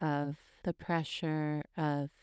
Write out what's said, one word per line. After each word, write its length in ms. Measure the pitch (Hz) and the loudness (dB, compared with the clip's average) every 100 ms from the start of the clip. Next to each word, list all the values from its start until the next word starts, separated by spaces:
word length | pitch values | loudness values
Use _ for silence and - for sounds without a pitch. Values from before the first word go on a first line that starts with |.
of 360 | 160 143 147 147 - - | 0 0 0 -4 -12 -8
the 100 | - | -4
pressure 920 | - - 170 156 - 160 156 151 151 - - | -4 0 0 0 -4 -2 0 0 -2 -4 -2
of 340 | 156 143 143 - | 0 2 -2 -6